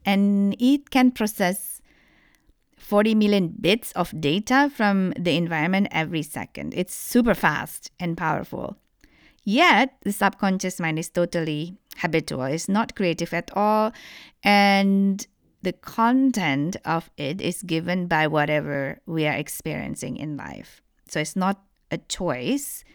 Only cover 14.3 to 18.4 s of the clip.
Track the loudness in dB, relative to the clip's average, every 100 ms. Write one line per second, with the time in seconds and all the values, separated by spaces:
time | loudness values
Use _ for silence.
14.3 | _ 4 6 6 6 4 4 2 0 -6
15.3 | _ _ _ -8 -8 -10 0 2 4 4
16.3 | 2 0 0 0 -4 -2 -4 -4 -8 -6
17.3 | -4 -4 -6 -4 -4 -2 -4 0 2 2
18.3 | 2